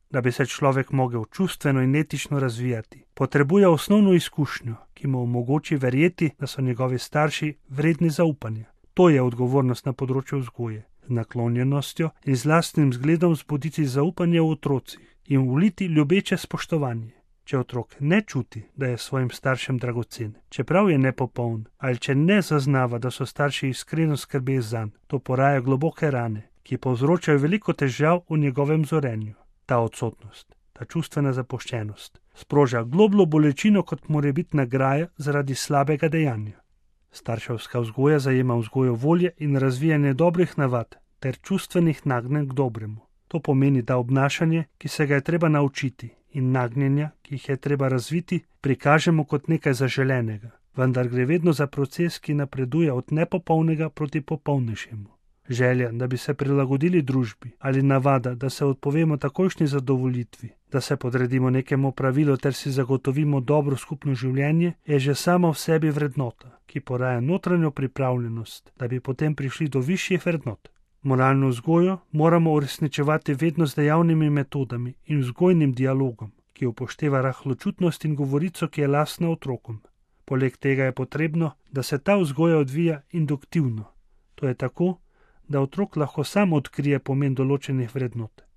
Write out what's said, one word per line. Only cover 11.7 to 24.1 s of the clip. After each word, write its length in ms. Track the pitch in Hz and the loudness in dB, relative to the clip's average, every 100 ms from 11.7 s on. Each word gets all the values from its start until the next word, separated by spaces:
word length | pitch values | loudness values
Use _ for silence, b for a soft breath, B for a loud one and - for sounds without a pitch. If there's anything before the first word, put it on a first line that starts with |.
| 143 131 - 160 - | 0 -2 -4 -6 -4
in 120 | - 131 | -2 -2
z 80 | 147 | 4
lastnim 460 | 160 165 - 143 | 2 2 2 2
zgledom 400 | 123 139 165 175 | 2 0 2 2
vzbuditi 520 | 156 - 147 156 156 | 2 -2 -6 -4 -2
zaupanje 560 | 147 131 151 - 175 170 | -2 0 0 0 2 2
v 80 | 160 | 2
otrocih, 680 | 156 143 135 - - _ _ - | 0 0 -2 -4 -16 _ _ 0
jim 220 | 139 131 | 2 2
vliti 360 | 131 208 - 190 | 4 2 2 0
ljubeče 500 | 156 143 185 202 185 | 2 4 2 0 -4
spoštovanje. 760 | - 180 - 165 135 113 113 - _ _ - | -4 -8 -4 -2 -2 -4 -8 -16 _ _ -4
Če 120 | 135 | -4
otrok 340 | 127 123 113 - | -2 -6 -8 -4
ne 240 | 143 190 214 | 0 2 0
čuti, 380 | 139 120 113 - | -4 -6 -10 -14
da 120 | - 135 | -6 -4
je 120 | 120 | -4
svojim 300 | - 135 127 | -4 -4 -4
staršem 460 | - 139 127 - 131 | -4 -2 -2 -2 -4
dragocen, 540 | 123 120 113 - 110 107 _ | -4 -6 -6 -8 -10 -12 _
čeprav 380 | - - 175 208 | -6 0 2 4
je 80 | 147 | 4
nepopoln, 640 | 131 127 127 - 120 113 110 _ | 2 0 -4 -4 -4 -4 -8 _
ali 200 | 135 123 | -4 -4
če 160 | - | 0
ne 260 | 139 160 208 | 2 4 4
zaznava, 560 | - 151 135 135 123 120 | 2 0 2 2 2 -2
da 120 | 123 | -6
so 160 | - 135 | -6 -8
starši 420 | - 143 - 135 | -2 -2 -2 -4
iskreno 480 | 127 - 156 160 | -6 -6 -2 0